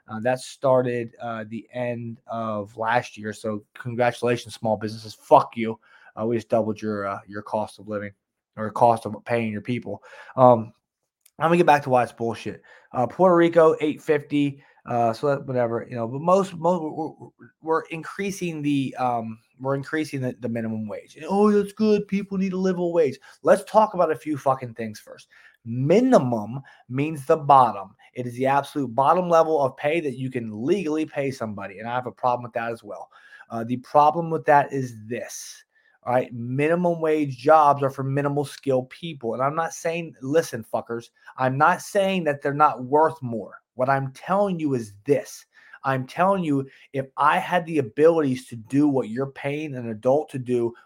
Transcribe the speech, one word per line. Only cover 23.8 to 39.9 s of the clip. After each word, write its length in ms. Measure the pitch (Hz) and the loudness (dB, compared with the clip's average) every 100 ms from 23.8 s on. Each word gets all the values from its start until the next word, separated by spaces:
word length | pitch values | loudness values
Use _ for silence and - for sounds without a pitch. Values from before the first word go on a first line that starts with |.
| 214 | 4
about 160 | 180 160 | 2 0
a 60 | 147 | 0
few 200 | 156 143 | -6 -4
fucking 380 | 139 127 123 | -2 -2 -4
things 240 | 113 113 107 | -10 -12 -12
first. 300 | - - _ _ - _ | -18 -20 _ _ -20 _
Minimum 1000 | 113 123 139 202 262 226 127 117 104 135 - - - | -8 -2 4 4 6 4 4 -2 -4 -10 -14 -20 -8
means 360 | 127 151 156 | -4 -2 -2
the 120 | 135 160 | 0 2
bottom. 580 | 143 135 120 101 98 _ - | 6 6 6 2 -12 _ -16
It 120 | 123 123 | -10 -8
is 80 | |
the 120 | 120 131 | -2 0
absolute 460 | 139 135 151 127 | 0 -2 -4 -4
bottom 360 | 113 139 175 175 | 2 4 4 4
level 340 | 165 156 156 | 4 4 2
of 140 | 131 - | 0 -2
pay 240 | 147 165 | -2 -2
that 180 | 147 127 | -2 -4
you 140 | 131 | -6
can 320 | 127 113 104 131 | -6 -6 -4 0
legally 400 | 202 156 156 156 | 0 0 -2 -4
pay 240 | 151 139 | -4 -4
somebody. 480 | 131 110 98 98 95 | -4 -8 -8 -12 -12
And 100 | 113 | -8
I 60 | |
have 140 | 123 123 | -6 -6
a 20 | |
problem 320 | - 127 123 | -2 -2 0
with 120 | 120 | -4
that 180 | 117 117 | -8 -6
as 100 | 113 | -8
well. 260 | 104 87 85 _ - - - | -12 -16 -18 _ -20 -20 -12
Uh, 120 | 117 | -8
the 140 | 117 127 | -4 -6
problem 540 | - 147 147 165 165 | 0 4 4 2 -2
with 140 | 160 156 | -2 4
that 260 | 143 135 | 4 4
is 240 | 135 123 113 107 | -2 -6 -10 -10
this. 560 | 120 - - - - _ _ _ _ | -8 -8 -14 -18 -20 _ _ _ _
All 100 | 123 | -2
right, 220 | 127 - | 0 0
minimum 640 | 120 120 131 156 170 175 165 | -6 -6 0 2 2 2 0
wage 380 | 160 156 143 120 | 0 0 0 0
jobs 460 | 139 156 147 135 | 6 8 8 4
are 60 | 135 | 0
for 120 | 135 | -2
minimal 420 | 135 139 143 143 | -4 -2 -2 -2
skill 420 | 139 - 135 131 131 | -4 -6 -2 0 -2
people. 480 | - 170 156 117 | -10 -12 -8 -6
And 100 | 123 | -2
I'm 100 | 135 | -2
not 200 | 160 160 | -2 -6
saying, 420 | - 165 | -4 -6